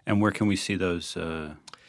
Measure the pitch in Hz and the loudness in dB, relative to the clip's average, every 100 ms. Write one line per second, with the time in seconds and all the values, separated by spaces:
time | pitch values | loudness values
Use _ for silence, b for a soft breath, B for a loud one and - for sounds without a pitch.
0 | - 104 104 - 107 98 - 98 92 85 | 0 4 4 4 2 2 0 -2 0 -2
1 | 82 87 82 80 78 76 B B | -4 -6 -6 -6 -8 -12 B B